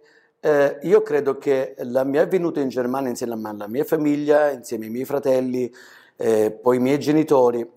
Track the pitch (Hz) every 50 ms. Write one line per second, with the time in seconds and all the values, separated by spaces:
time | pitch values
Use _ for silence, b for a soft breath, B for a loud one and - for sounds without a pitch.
0 | b b b b b b b _ - 160 151 143 139 139 - - - 165 202 220
1 | 214 - 147 143 139 139 131 - - 147 135 131 135 - - - 139 120 120 131
2 | 135 139 135 151 170 160 185 185 170 165 147 151 139 131 117 127 123 123 127 139
3 | 139 127 120 - 127 117 117 110 110 110 107 104 104 101 113 135 151 - 165 160
4 | 151 147 147 143 147 147 147 147 151 147 139 123 113 - 123 110 110 107 113 123
5 | 135 127 139 139 - 139 131 131 131 127 123 127 123 117 B B B B B B
6 | B B B - - 113 113 107 107 110 110 - - 123 127 127 123 131 143 147
7 | 117 139 151 156 151 156 151 135 127 120 120 120 117 117 -